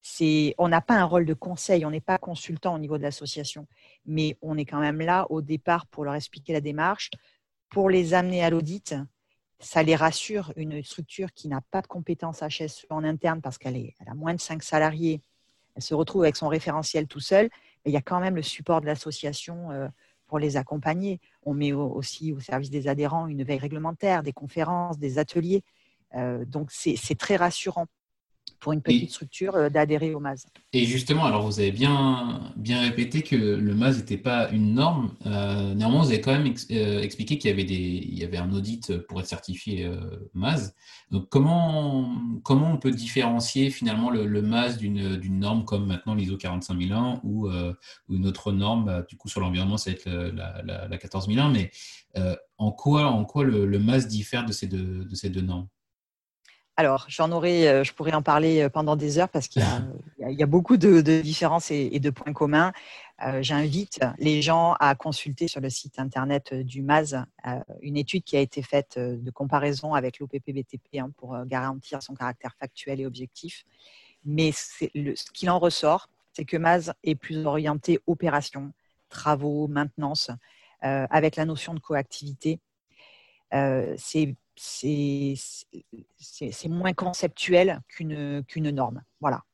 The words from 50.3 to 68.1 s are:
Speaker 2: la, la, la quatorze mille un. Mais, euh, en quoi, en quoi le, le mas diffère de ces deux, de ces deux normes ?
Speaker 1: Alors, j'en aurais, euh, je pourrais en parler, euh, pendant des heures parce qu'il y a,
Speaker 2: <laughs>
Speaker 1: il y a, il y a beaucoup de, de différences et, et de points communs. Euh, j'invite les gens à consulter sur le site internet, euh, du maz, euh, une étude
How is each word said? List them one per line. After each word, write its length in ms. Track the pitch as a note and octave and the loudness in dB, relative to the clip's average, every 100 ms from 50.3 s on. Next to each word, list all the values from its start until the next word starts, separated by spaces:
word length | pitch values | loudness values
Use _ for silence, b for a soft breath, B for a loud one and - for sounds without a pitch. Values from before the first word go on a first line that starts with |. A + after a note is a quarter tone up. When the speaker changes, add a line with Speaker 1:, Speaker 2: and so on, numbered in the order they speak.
Speaker 2:
la, 300 | F2+ F2+ F2+ | -6 -10 -10
la, 240 | F#2+ F2+ F#2 | -10 -8 -8
la 100 | F#2 | -10
quatorze 300 | - G2 F#2+ | -8 -6 0
mille 120 | A2+ | 2
un. 100 | D3 | 4
Mais, 220 | A#2+ F2+ B B B B - | 4 2 B B B B -2
euh, 180 | F#2 F2 - _ | -2 -2 -8 _
en 140 | G#2+ | -2
quoi, 360 | - C#3+ D3 D3 | 2 4 4 4
en 180 | A2+ G#2+ | 2 0
quoi 180 | C#3+ | 2
le, 220 | C3+ G#2+ G2+ | 2 4 4
le 140 | G2+ | 4
mas 280 | G#2+ C3 A2+ | 4 4 2
diffère 380 | G#2+ G2+ A#2+ A2+ | -2 -2 -4 -2
de 80 | |
ces 140 | G2+ F#2+ | -4 -4
deux, 360 | F#2+ F#2 F#2 | -4 -4 -6
de 120 | F#2+ F#2+ | -8 -6
ces 140 | G2+ | -4
deux 120 | F#2 | -2
normes ? 260 | F#2 F2+ F#2+ _ _ _ _ _ _ _ _ b b - | -2 -4 -8 _ _ _ _ _ _ _ _ b b 2
Speaker 1:
Alors, 280 | D3+ C3+ - | 4 4 -2
j'en 240 | C#3 D#3+ | 0 2
aurais, 360 | E3+ F3 F3 D#3+ | 2 2 6 8
euh, 160 | C3+ | 8
je 100 | C3+ | 4
pourrais 200 | - D#3 | -2 0
en 80 | D#3 | 0
parler, 400 | D3 D3+ D#3+ D#3+ | 4 4 6 6
euh, 80 | C#3+ | 4
pendant 280 | D#3 D3+ D3+ | 2 0 2
des 200 | D3 C#3+ | 2 2
heures 120 | F#3 | 2
parce 180 | D3+ B2 | 0 0
qu'il 140 | - | 2
y 40 | G2 | 2
a, 160 | A#2+ - - | 2 -4 -10
Speaker 2:
<laughs> 180 | - - | -16 -10
Speaker 1:
il 20 | |
y 40 | B2 | -8
a, 60 | |
il 80 | C#3+ | 0
y 40 | |
a 40 | D3 | 4
beaucoup 300 | E3 F3 A#3+ | 4 6 6
de, 240 | E3+ E3+ | 10 10
de 200 | D3+ D#3+ | 8 4
différences 500 | D#3 D#3 E3 E3 - | 4 0 2 2 0
et, 180 | D3 C3+ | -2 0
et 60 | C#3+ | 0
de 100 | C#3+ | 0
points 240 | B2+ - | -2 -8
communs. 400 | C#3+ D3 D3+ F3+ F#3 B B B _ C3 | -2 4 6 4 0 B B B _ -4
Euh, 160 | C3+ | -2
j'invite 600 | B2+ D3 D3+ D3+ G3+ - C3 - | 0 2 2 0 -4 -2 -2 2
les 240 | D3+ D3+ | 2 2
gens 340 | D3 E3 E3+ - | 4 4 4 6
à 120 | D3 | 4
consulter 540 | C3+ D#3 C#3+ - C3 E3 | 4 -2 -4 -6 -4 -4
sur 140 | - | -4
le 80 | C3+ | -6
site 300 | A#2+ C#3+ - | -6 -10 -8
internet, 520 | C3+ C3 C3+ C#3+ - | -6 -2 0 0 -2
euh, 120 | C3 B2+ | -6 -6
du 160 | C3 | -6
maz, 440 | C3+ D3+ D3+ C3+ B2 _ B2 | 2 2 2 -4 -8 _ -8
euh, 120 | B2 - - | -8 -10 -12
une 140 | C#3+ C#3+ | -4 -4
étude 300 | C#3 | -2